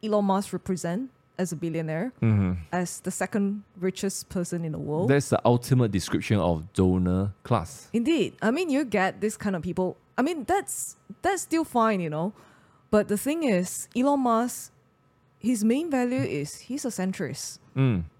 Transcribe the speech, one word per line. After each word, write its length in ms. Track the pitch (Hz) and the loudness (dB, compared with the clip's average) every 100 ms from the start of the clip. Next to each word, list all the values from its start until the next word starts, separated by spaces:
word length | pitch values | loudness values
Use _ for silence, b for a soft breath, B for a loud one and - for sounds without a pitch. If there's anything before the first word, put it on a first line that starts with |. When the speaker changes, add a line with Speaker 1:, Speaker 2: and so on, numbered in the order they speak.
Speaker 1:
Elon 220 | 220 208 202 | 2 2 4
Musk 280 | 196 202 | 2 0
represent 560 | 180 - 180 170 180 262 _ _ - | -6 -4 -4 -2 -4 -6 _ _ -6
as 120 | 180 | -4
a 40 | 151 | -2
billionaire, 580 | 170 165 160 160 240 - | -4 -2 -2 -4 -4 0
Speaker 2:
Mm-hmm. 400 | 113 107 95 90 80 | 2 4 2 0 -4
Speaker 1:
as 280 | 180 175 - | -4 -4 -4
the 100 | - | -8
second 540 | - 185 220 202 208 202 - | -4 -2 0 0 -2 -8 -6
richest 500 | 185 185 196 - - | -4 -2 -4 -4 -8
person 340 | 196 175 175 | -6 -4 -4
in 80 | 165 | -4
the 60 | 151 | -6
world. 320 | 147 151 180 | -4 0 4
Speaker 2:
That's 200 | 139 139 | 4 4
the 120 | - | 2
ultimate 480 | 113 120 123 127 120 | 4 4 4 4 4
description 460 | 98 - 98 - 107 | 2 0 -2 2 2
of 320 | 85 82 82 | 4 2 -2
donor 600 | - 92 92 90 90 98 98 | 4 4 6 4 2 0 -4
class. 460 | - 117 82 - - | 0 0 0 -12 -6
Speaker 1:
Indeed. 440 | 226 240 320 156 - | -2 2 2 0 -2
I 80 | 208 | -2
mean, 180 | 269 359 | 0 0
you 160 | 269 285 | 0 0
get 340 | 202 185 - | 0 0 0
this 160 | 214 - | -6 -4
kind 200 | 214 185 | -4 -4
of 80 | |
people. 340 | 170 170 185 - _ - | -4 -2 -2 -4 _ -2
I 60 | |
mean, 220 | 262 339 | -2 -2
that's, 520 | 226 381 - - - - _ - | 0 -2 -2 -8 -10 -12 _ -4
that's 180 | 349 381 | -2 -2
still 220 | - 320 320 | -2 -2 0
fine, 360 | 240 220 202 | 2 2 2
you 80 | 165 | -2
know. 220 | 151 175 - b b b b b | -2 -4 -6 b b b b b
But 160 | 214 208 | 2 2
the 100 | 208 | -2
thing 240 | - 320 | 0 0
is, 460 | 302 185 180 - - 240 | 2 2 0 -6 -6 0
Elon 240 | 262 285 | 2 2
Musk, 520 | 254 226 240 - - _ _ _ _ _ _ _ | 2 2 0 -6 -14 _ _ _ _ _ _ _
his 200 | 214 247 | -2 2
main 260 | 214 254 339 | 2 2 2
value 320 | 269 247 254 | 0 0 0
is 480 | 269 139 147 - - | -2 -2 -6 -10 -10
he's 160 | 269 262 | -6 -6
a 40 | |
centrist. 680 | 214 185 190 151 143 - - _ - | -4 -4 -4 -6 -6 -10 -14 _ 0
Speaker 2:
Mm. 280 | 135 101 80 _ | 2 2 -4 _